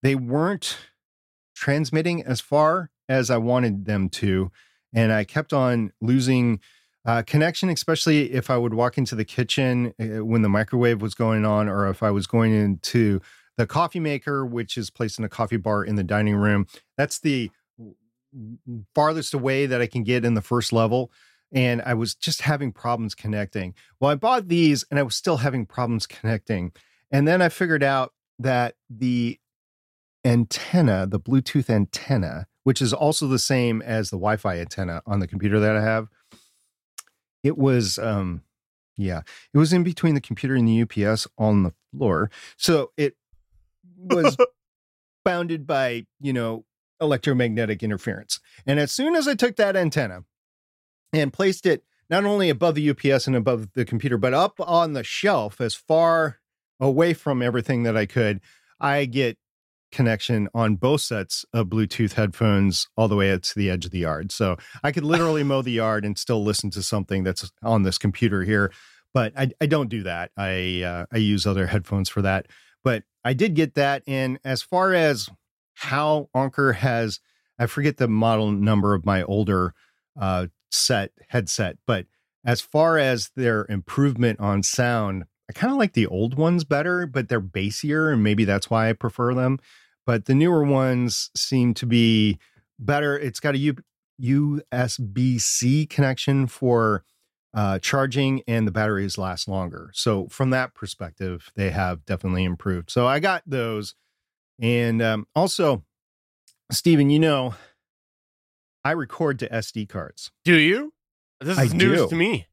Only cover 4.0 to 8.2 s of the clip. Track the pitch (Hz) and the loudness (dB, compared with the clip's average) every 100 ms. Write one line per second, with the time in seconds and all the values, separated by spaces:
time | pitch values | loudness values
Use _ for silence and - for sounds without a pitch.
4 | 92 - 107 95 92 _ _ _ _ 117 | -2 -2 0 0 -2 _ _ _ _ 0
5 | 113 110 101 - 156 147 127 120 107 _ | 2 2 0 -4 -2 0 2 0 -2 _
6 | 110 127 127 127 120 110 _ _ _ _ | 0 2 2 2 2 -2 _ _ _ _
7 | - 117 113 147 160 156 185 165 - 160 | -2 -2 0 2 0 0 -2 -2 -2 -2
8 | - 151 | 2 2